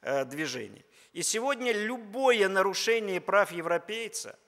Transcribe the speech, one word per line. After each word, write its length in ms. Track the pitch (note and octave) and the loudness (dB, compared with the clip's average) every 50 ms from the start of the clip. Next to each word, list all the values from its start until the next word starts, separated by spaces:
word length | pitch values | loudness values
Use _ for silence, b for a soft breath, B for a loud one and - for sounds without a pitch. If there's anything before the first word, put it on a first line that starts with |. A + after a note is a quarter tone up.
| _ | _
э, 220 | - C3+ C#3 C3+ | -2 -2 -2 -2
движений. 580 | B2+ C3+ C#3+ D#3+ C#3+ B2 B2 A2 G2+ G#2 A#2 - _ b b b b b | -2 -4 -6 -4 -4 -4 -8 -10 -12 -14 -20 -20 _ b b b b b
И 80 | F3 | -6
сегодня 500 | E3 - - A3 A#3 C4+ C#4 A#3 B3+ B3 | -4 -2 -2 0 0 -2 -2 0 0 -2
любое 760 | A3+ G#3 G#3 G#3+ B3 B3+ A3+ G3+ G3 B3 C4+ C4 A#3+ A3+ G3+ F#3+ | 0 0 -2 -2 -4 -6 -8 -10 -6 0 4 4 4 6 4 2
нарушение 720 | F#3+ G3 F#3+ G3 F#3 - - - A3+ A3+ G#3+ G3 F#3 F3+ | 4 2 2 2 2 0 2 2 2 2 2 -2 -4 -4
прав 300 | E3+ - - G3+ G3+ - | -2 2 4 4 4 4
европейца 840 | F3 F3 E3 E3 E3+ E3+ E3 - G#3+ A3+ A3+ G#3+ A3 - - - - _ _ | 0 -6 -2 0 0 0 -2 -4 -8 -8 -8 -8 -8 -10 -10 -10 -14 _ _